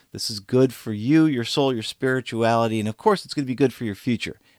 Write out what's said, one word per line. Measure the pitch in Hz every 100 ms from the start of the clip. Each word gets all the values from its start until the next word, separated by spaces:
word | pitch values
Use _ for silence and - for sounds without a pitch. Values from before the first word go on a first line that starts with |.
| _
this | 107 -
is | 107
good | - 127 131
for | - 117
you, | 104 113 156 160
your | 127
soul, | 113 151 135
your | 120
spirituality, | 107 - 135 131 - 113 113 117 117 110
and | 107
of | -
course | 220 196 -
it's |
gonna | - 131
be |
good | 120 139
for | -
your | 113 98
future. | 131 113 - - _